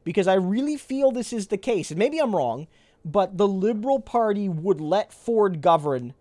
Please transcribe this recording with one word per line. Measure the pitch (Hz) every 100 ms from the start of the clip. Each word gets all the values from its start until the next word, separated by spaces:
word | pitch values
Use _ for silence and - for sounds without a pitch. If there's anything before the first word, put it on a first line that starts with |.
Because | - 208 185
I | 190
really | 180 214 294 294
feel | - 269 269
this | 240 220
is | 226 190
the | 196
case, | - 185 -
and | 160
maybe | 254 320
I'm | 262 185
wrong, | 123 117 156 _ _ _
but | 160 190 190 190
the | 202
Liberal | 190 208 214 247 277
Party | - 240 220 202 196
would | 160 185 156
let | 151 196 -
Ford | - - 226 202 165
govern | 170 165 147 131 120 -